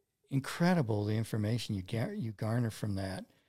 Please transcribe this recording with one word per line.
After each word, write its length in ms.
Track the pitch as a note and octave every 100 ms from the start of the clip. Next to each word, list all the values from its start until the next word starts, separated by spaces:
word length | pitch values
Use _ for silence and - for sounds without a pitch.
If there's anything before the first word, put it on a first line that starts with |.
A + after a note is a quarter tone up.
| _ _ -
incredible 760 | C3+ - - E3+ F3+ A#2 G#2+
the 100 | G#2
information 600 | A2 A2 A2+ G#2 A#2+ -
you 80 | G2
gar-, 320 | F#2 A2+ C3
you 180 | G#3 A#2
garner 380 | G#2 A2 A#2 A#2
from 240 | - A2 F#2+
that. 280 | F#2+ F#2 - _